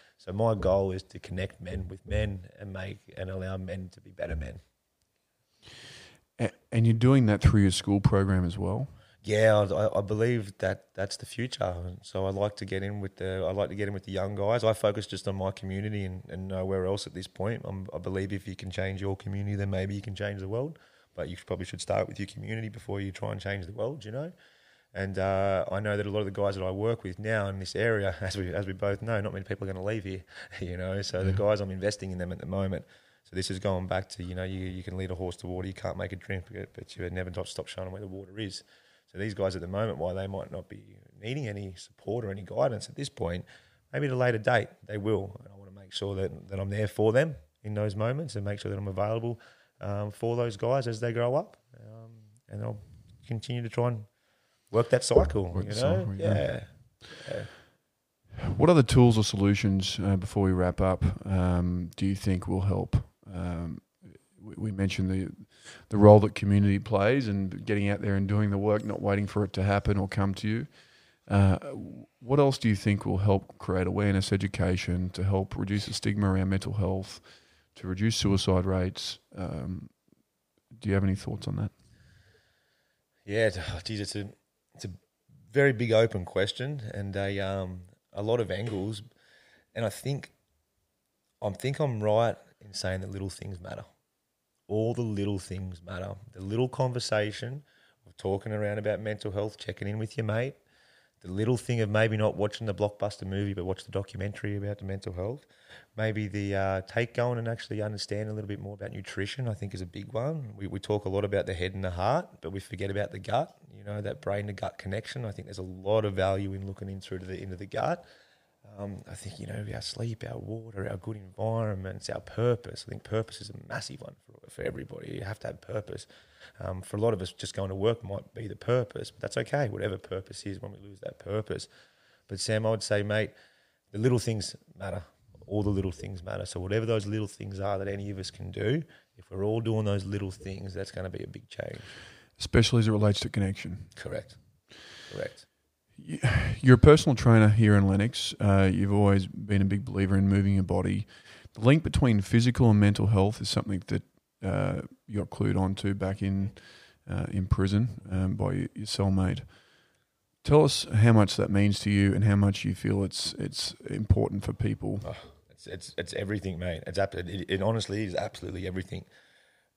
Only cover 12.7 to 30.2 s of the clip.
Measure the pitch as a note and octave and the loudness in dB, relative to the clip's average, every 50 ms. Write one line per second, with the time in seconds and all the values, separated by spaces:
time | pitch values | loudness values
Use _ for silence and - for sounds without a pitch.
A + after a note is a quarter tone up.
12.7 | F#2+ F#2+ F#2+ G2+ G#2 G#2 G2 F#2+ - - F#2+ F#2+ F#2 F#2+ F2+ F2+ F#2+ G2+ G2+ C#2 | -4 -4 -2 -4 -4 -6 -8 -8 -8 -6 -6 -4 -4 -2 -2 -2 0 0 -2 -2
13.7 | F#2 G2+ G2+ G2 G2+ F#2+ - - F#2+ F#2+ F#2+ G2 G#2 G2 G2 G#2 A#2 A#2+ G#2+ A2 | -2 -4 -4 -4 -4 -6 -8 -6 -4 -2 -2 -2 -2 -2 0 2 2 4 4 2
14.7 | G#2+ - - G#2 G2+ G#2+ G#2 - - F#2 - G2+ F#2+ F#2+ F#2 F#2+ G2 - - F#2+ | 2 4 2 2 2 0 -4 -8 -10 -6 -6 -4 -4 -2 -2 -4 -4 -6 -8 -6
15.7 | F#2+ G2 G#2 G#2+ G#2 G2+ G2 F#2 F#2 F#2 - - - F#2 F#2+ F#2+ F#2+ F#2 F#2 F#2+ | -4 -4 -4 -4 -4 -4 -6 -6 -8 -10 -12 -12 -10 -10 -8 -6 -6 -4 -2 -2
16.7 | G2 F#2+ F2+ F#2 G2 G2+ - - - F2 F#2 - - - F#2 G#2+ A#2 - - - | -2 0 0 0 -2 -2 -4 -8 -10 -12 -12 -12 -8 -6 -4 -4 -4 -4 -6 -8
17.7 | G2 F#2+ F#2+ - - - F2 F#2 F#2+ F#2+ F#2+ G2 G2+ F#2+ - - F#2 - - F#2+ | -8 -8 -10 -10 -10 -8 -6 -4 -4 -4 -4 -4 -6 -8 -8 -10 -12 -10 -10 -8
18.7 | F2 - F#2+ F#2+ F#2+ F#2 G2 G2 F#2+ - - G2+ G2 G2+ G2+ G2+ G2+ G2 G2+ G2 | -4 -4 -4 -4 -4 -4 -4 -4 -4 -4 -6 -6 -6 -4 -4 -2 -2 -2 -2 -2
19.7 | F#2+ F#2 F#2+ G2 G2+ G2+ - G#2 G2 - G#2 G2+ G2+ G2 F#2+ F#2+ G#2+ A#2 C3+ D#3+ | -2 -2 -2 -2 -4 -6 -8 -10 -8 -6 -6 -6 -6 -8 -8 -6 -4 -4 -4 -6
20.7 | D#3 - - _ _ _ _ _ _ F2+ D#2+ D#2 F2 - - - F#2 F2+ F2+ - | -8 -14 -20 _ _ _ _ _ _ -8 -8 -8 -8 -10 -8 -6 -6 -6 -6 -8
21.7 | - F2+ - - G2 G#2 F#2+ - - - G2+ - - G#2 G2+ G2+ A2 A2+ A2 G#2+ | -8 -8 -4 -2 0 0 -2 -2 -4 -8 -10 -8 -10 -10 -10 -8 -6 -6 -6 -8
22.7 | G#2+ A2+ - - G2+ G2 G2 G2 F#2 - G#2 G#2+ G#2 G2 - G2 G2 G2 F2+ E2 | -10 -12 -8 -6 -6 -4 -4 -6 -6 -6 -6 -6 -6 -6 -6 -6 -6 -6 -8 -10
23.7 | G#2 - A2 B2+ D3+ D3 A2 G#2+ A2+ C3 D3+ F3 F3+ _ _ _ _ _ _ _ | -8 -6 -6 -6 -6 -8 -12 -10 -10 -8 -10 -10 -12 _ _ _ _ _ _ _
24.7 | _ _ _ _ - F#2+ G2 G2 F#2+ F#2+ F#2+ G2 G2 F#2+ G2 G2 F#2+ F#2 - - | _ _ _ _ -6 -6 -4 -4 -2 0 0 2 2 2 2 2 2 0 0 -2
25.7 | F#2 G2+ G#2+ G#2 G#2 G#2 G2 G#2 G2 G#2+ G#2 G2 F#2+ G2+ G2+ G2+ G2 F#2+ F#2 F#2 | -4 -2 -2 0 -2 0 -2 -2 -2 -2 -2 -2 -2 -2 -2 -2 0 -2 -4 -4
26.7 | F#2+ G2 G#2+ A2+ A#2 - - F#2 F2+ - G#2 G#2+ A2+ G#2+ G2+ G2 F#2+ F#2+ F#2+ - | -2 -2 0 0 -2 -2 -6 -8 -10 -6 -4 -2 0 0 0 -2 -4 -6 -8 -6
27.7 | - - A2 A#2 A2+ G#2 G2 F#2+ F2 - G2 F#2 F2+ G2+ F#2 F2+ D#2+ F#2+ G2 F#2+ | -4 0 0 0 0 0 0 -2 -2 -4 -4 -4 -4 -4 -4 -4 -4 -4 -4 -4
28.7 | F#2 F#2 G#2 G2+ G2+ G2 G#2+ A2+ A2+ G#2 G2 G2+ F#2 G2 F#2+ - G2+ - G2 F#2+ | -4 -2 -2 -2 -2 -2 -4 -4 -2 -2 -2 -4 -6 -8 -8 -8 -8 -6 -6 -8
29.7 | F#2+ F#2 F#2 G#2 A2 A2 F#2+ F#2+ F#2+ F#2 | -8 -6 -4 -4 -4 -4 -6 -8 -10 -10